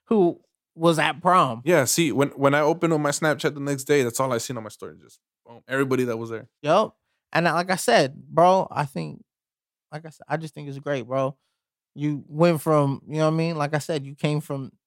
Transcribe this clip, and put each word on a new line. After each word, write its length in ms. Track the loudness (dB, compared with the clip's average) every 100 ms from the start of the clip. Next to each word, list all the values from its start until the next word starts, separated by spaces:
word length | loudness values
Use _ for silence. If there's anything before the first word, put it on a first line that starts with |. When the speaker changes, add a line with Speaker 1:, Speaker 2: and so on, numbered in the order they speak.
| -2
Speaker 1:
who 340 | 2 2 0 _ _ _ 0
was 240 | 2 4
at 200 | 0 0
prom. 400 | 4 4 4 0 2
Speaker 2:
Yeah, 200 | 2 4
see, 260 | 2 0
when, 180 | 2 0
when 240 | 2 2
I 80 | 2
opened 320 | 2 0 0
up 80 | 0
my 80 | 0
Snapchat 440 | 0 0 0 -2
the 60 | -4
next 260 | -6 -6 0
day, 180 | 2
that's 160 | 2 -2
all 120 | -2
I 60 | -2
seen 200 | -6 -10
on 60 |
my 60 | -12
story, 260 | -16 -18 -18
just, 180 | -20 _ _ _ _
boom, 160 | -20 -6
everybody 360 | -2 0 0 0
that 120 | -4
was 120 | -8
there. 180 | -12 -14 _
Speaker 1:
Yup. 340 | 0 2 2 _ _ _ _
And 140 | 0 0
I, 60 |
like 180 | 0 -2
I 40 | -4
said, 400 | 2 2 2 -2 -4
bro, 380 | 4 4 4 0
I 160 | -4 -6
think, 380 | -6 -10 -12 _ _ _ _ _ _ _
like 140 | -18 -18
I 40 |
said, 160 | -18 -8
I 80 | -6
just 160 | -6
think 160 | -14 -14
it's 100 | -10
great, 280 | -6 -6 -4
bro. 280 | -2 -2 -6 _ _ _ _ _ -6
You 280 | -4 -4 -6
went 340 | 2 2 2
from, 400 | 2 2 2 -2 -6
you 100 | 0
know 80 | 0
what 80 |
I 40 | 2
mean? 180 | -2 -2
Like 160 | -2
I 60 | -4
said, 260 | -4 -6 -6
you 100 | -4
came 240 | -2 -2
from, 300 | -4 -8 -10 _